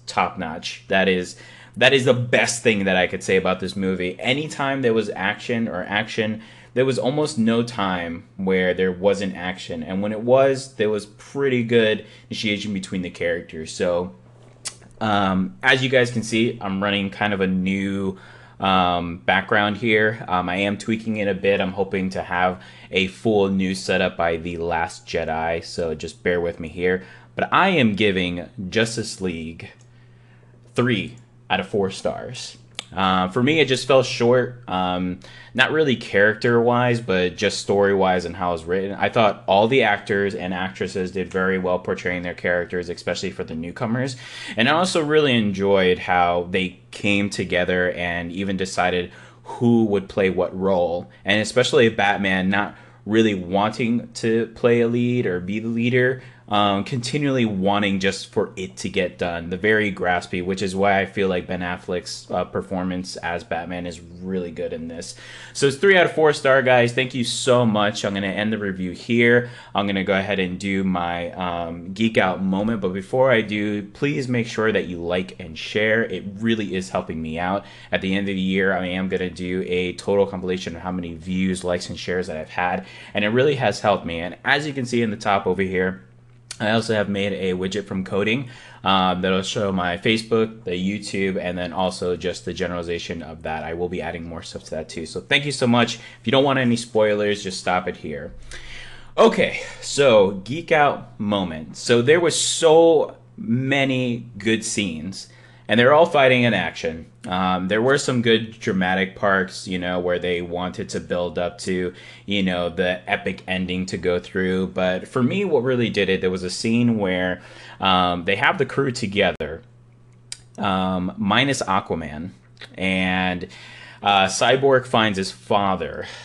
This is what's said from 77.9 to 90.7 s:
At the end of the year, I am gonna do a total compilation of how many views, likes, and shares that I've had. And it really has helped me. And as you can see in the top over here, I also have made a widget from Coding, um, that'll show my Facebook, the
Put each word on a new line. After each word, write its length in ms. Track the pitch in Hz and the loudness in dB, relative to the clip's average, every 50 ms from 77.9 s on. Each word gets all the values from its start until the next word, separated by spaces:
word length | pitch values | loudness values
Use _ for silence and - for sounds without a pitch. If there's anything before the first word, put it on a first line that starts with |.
At 80 | 92 90 | -4 -2
the 160 | 92 95 95 | 0 0 -2
end 140 | 101 101 98 | 0 -2 -2
of 60 | 98 | -2
the 60 | 95 | -2
year, 320 | 92 95 95 95 95 95 95 | 0 0 2 2 2 2 0
I 120 | 90 92 | 0 -2
am 220 | 90 90 92 95 92 | -4 -4 -4 -4 -2
gonna 200 | 95 90 92 90 | -2 -2 -4 -4
do 360 | 82 82 90 90 90 92 - | -6 -8 -6 -4 -4 -4 -2
a 240 | - 90 90 90 90 87 | -2 -2 -2 -2 -2 -6
total 320 | - - - 101 101 98 | -6 -2 0 2 2 2
compilation 520 | 98 - 92 92 92 92 92 - - 82 | 0 -2 -6 -4 -4 -4 -4 -4 -8 -10
of 40 | 85 | -8
how 120 | 90 92 92 | -8 -6 -6
many 200 | 92 87 85 85 | -6 -6 -8 -10
views, 520 | 80 80 90 92 92 95 92 92 90 - | -10 -8 -4 -2 0 0 0 0 -2 -2
likes, 240 | 90 87 87 - - | -2 -2 -2 -4 -8
and 100 | 90 85 | -12 -10
shares 280 | - - 87 92 90 | -6 -4 -4 -4 -4
that 100 | 92 80 | -4 -6
I've 140 | 78 78 - | -10 -10 -8
had. 340 | - - 90 90 90 95 - - - - - - - | -4 -4 -2 -2 -2 -4 -6 -10 -16 -20 -12 -6 -4
And 120 | - 104 | -2 0
it 40 | 104 | 0
really 260 | 113 123 131 151 143 | 2 2 2 2 2
has 260 | 123 131 104 98 - | 2 0 0 0 0
helped 240 | - 107 98 90 - | 2 0 0 0 -2
me. 160 | 85 85 82 | -6 -6 -6
And 160 | 85 90 - - - | -8 -8 -10 -4 -2
as 200 | 123 135 147 147 | 0 0 0 0
you 60 | 151 | -4
can 140 | 135 139 120 | -6 -6 -4
see 160 | 120 123 120 | -2 0 0
in 100 | 117 110 | 0 0
the 60 | 101 | -2
top 280 | - - 110 98 98 - | -2 0 0 0 2 2
over 160 | 95 90 92 | 0 0 0
here, 420 | 98 92 92 90 92 92 92 - - - - - - - - - - - - - | -2 -2 0 0 0 0 -2 -6 -12 -20 -20 -20 -20 -20 -20 -20 -20 -14 -8 -4
I 120 | - 104 | -2 0
also 240 | 110 113 104 - 110 | 0 0 0 0 0
have 120 | 107 101 | 0 0
made 260 | 92 101 98 98 101 95 | 0 0 -2 -2 -2 -2
a 200 | - 95 95 90 | -2 -2 -2 -2
widget 300 | 90 92 95 95 104 98 | -2 -2 -4 -4 -4 -6
from 180 | - 98 95 92 | -4 -4 -6 -4
Coding, 460 | - - 95 101 107 113 139 139 123 - - - - - - - | -2 -2 0 0 0 0 -2 -4 -8 -14 -18 -20 -20 -12 -4 0
um, 380 | 95 95 95 92 92 90 90 | 2 4 4 4 2 2 2
that'll 220 | 92 95 95 95 95 | 2 0 0 0 0
show 280 | - - 117 104 98 | -2 -2 -2 -2 0
my 240 | 95 92 87 90 87 | 0 0 0 -2 -2
Facebook, 680 | 87 - 120 110 110 110 - 113 113 110 110 - - - | 0 0 2 2 0 0 0 0 0 0 0 -4 -8 -8
the 80 | 92 | -6